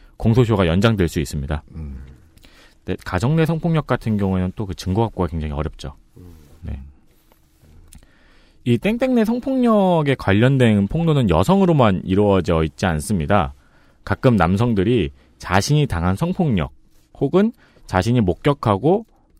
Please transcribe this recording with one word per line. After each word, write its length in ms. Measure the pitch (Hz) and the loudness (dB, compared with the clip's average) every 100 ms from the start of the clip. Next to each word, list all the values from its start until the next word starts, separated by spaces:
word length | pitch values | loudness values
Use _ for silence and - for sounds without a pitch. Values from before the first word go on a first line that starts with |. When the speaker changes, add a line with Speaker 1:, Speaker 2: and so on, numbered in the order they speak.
| - - | -20 -4
Speaker 1:
공소시효가 500 | 117 117 117 101 85 | 0 2 2 2 2
연장될 420 | 90 113 104 82 | 2 2 2 0
수 120 | 85 | -2
있습니다. 420 | 71 76 69 73 - | -6 -6 -6 -8 -8
Speaker 2:
음. 300 | 80 73 65 65 - _ _ _ _ - _ - | -14 -14 -14 -18 -20 _ _ _ _ -20 _ -10
Speaker 1:
네, 100 | 92 | -10
가정 320 | - 90 120 160 | -6 -2 0 0
내 80 | |
성폭력 420 | 160 165 170 160 - | 0 -2 -2 -2 -2
같은 300 | 120 117 104 | -4 -2 -2
경우에는 360 | 98 92 90 - | 0 -2 -4 -6
또 80 | |
그 100 | 95 | -10
증거 280 | 87 92 92 | -8 -4 -2
확보가 240 | 113 - 85 | -2 -4 -6
굉장히 240 | 80 76 | -4 -6
어렵죠. 420 | 73 76 - 71 - _ - | -6 -8 -8 -16 -16 _ -20
Speaker 3:
음. 180 | 90 80 73 - | -20 -20 -20 -18
Speaker 1:
네. 180 | 78 67 67 69 _ _ _ _ _ _ - - - - _ _ _ _ _ _ 123 | -14 -14 -16 -20 _ _ _ _ _ _ -20 -20 -20 -20 _ _ _ _ _ _ -2
이 100 | 120 | 0
땡땡 360 | 196 233 262 | 0 -2 0
내 100 | 247 | 0
성폭력에 920 | 214 247 269 262 240 214 190 170 143 131 | 0 -2 -2 0 2 2 2 2 0 -2
관련된 720 | - 101 127 135 120 101 98 | 0 2 4 4 4 4 0
폭로는 420 | 160 165 143 110 | -2 0 2 2
여성으로만 720 | 78 98 196 185 151 110 92 | 2 2 2 4 4 2 2
이루어져 600 | - 95 104 95 85 82 | 0 2 4 2 2 0
있지 200 | 80 - | 0 -2
않습니다. 720 | 95 78 78 98 73 101 71 - _ _ _ _ | -2 -2 -2 -4 0 0 0 -8 _ _ _ _
가끔 300 | - 104 131 | -8 0 2
남성들이 760 | 107 85 98 120 101 95 123 73 - _ - | 2 2 2 0 0 0 0 -2 -8 _ -16
자신이 480 | - 95 120 151 143 | -2 0 2 0 0
당한 300 | 85 90 95 | -2 -2 -2
성폭력 560 | 170 185 160 98 69 - _ _ _ - | -4 -2 0 0 -4 -10 _ _ _ -6
혹은 320 | 139 175 220 - _ _ - | 0 0 0 -4 _ _ -4
자신이 360 | 92 107 123 | -2 0 0
목격하고 840 | 90 82 143 139 113 98 135 208 - _ _ | 0 0 -2 -2 0 0 0 -2 -4 _ _